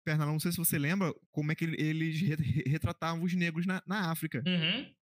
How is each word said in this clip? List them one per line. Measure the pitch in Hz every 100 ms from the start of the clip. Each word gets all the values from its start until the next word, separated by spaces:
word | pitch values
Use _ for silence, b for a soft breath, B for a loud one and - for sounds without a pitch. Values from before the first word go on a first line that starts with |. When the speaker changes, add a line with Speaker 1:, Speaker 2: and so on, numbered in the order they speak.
| -
Speaker 1:
Pernalonga, | 156 147
não | 156
sei | 170
se | 175
você | 165 170
lembra, | 143 196 175 - _
como | - 151
é | 160
que | 165
ele, | -
eles | 156 160 160 156
re-, | 180 160
re-, | 139 - 127
retratavam | 160 175 175 160 165
os | 180
negros | 180 170 160 180
na, | 185 -
na | 202 175
África. | 165 160 127 151
Speaker 2:
Uhum. | 180 160 220 - -